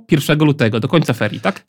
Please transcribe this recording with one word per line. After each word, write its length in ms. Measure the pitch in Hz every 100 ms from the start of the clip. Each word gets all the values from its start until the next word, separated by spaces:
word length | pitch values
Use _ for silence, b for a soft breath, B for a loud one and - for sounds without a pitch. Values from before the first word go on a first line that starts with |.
| -
pierwszego 380 | 151 - 151
lutego, 360 | 156 143 117 117
do 80 | 135
końca 240 | 175 -
ferii, 280 | 120 107 -
tak? 240 | 196 -